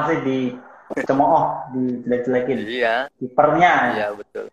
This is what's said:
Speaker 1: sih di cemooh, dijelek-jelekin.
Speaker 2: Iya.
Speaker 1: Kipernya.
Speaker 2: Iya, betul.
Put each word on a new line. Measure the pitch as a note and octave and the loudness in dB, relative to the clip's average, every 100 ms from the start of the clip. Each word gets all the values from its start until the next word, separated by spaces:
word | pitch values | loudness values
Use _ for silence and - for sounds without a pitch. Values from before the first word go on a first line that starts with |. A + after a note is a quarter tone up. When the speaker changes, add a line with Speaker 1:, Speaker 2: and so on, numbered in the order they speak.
| D3 | 2
Speaker 1:
sih | D3+ | 0
di | C3+ C3 B2 B2 - - - - B2+ | 0 -2 -2 -6 -18 -20 -10 -6 0
cemooh, | C3+ D3+ D#3+ A#2 - C3+ | 2 4 4 2 -4 -6
dijelek-jelekin. | B2+ B2+ A#2+ A#2+ B2 B2+ B2+ B2+ A#2+ | -2 -2 -2 -2 -2 2 0 0 -4
Speaker 2:
Iya. | G#2+ B2 A#2 A#2+ C#3 - | -4 -2 0 0 -4 -8
Speaker 1:
Kipernya. | B2+ - D3 D#3+ F3 D3 A#2+ A2 | -4 2 2 4 4 4 0 -2
Speaker 2:
Iya, | G#2 | -4
betul. | G#2 - A2 G#2 | -6 -12 -12 -12